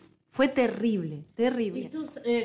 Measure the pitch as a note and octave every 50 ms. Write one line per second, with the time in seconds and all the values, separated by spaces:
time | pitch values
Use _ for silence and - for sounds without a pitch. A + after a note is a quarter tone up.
0 | - - _ _ _ _ - - C4+ C4+ C#4 C#4 B3 A3 - - A3 A#3 G#3+ F#3+
1 | E3 D#3 D3+ D3 D3+ - _ - A#3 B3+ B3 A#3+ A3+ G3 F3 C4 A#3+ - D4+ D#4
2 | D4 - - - - A#3+ A#3+ A#3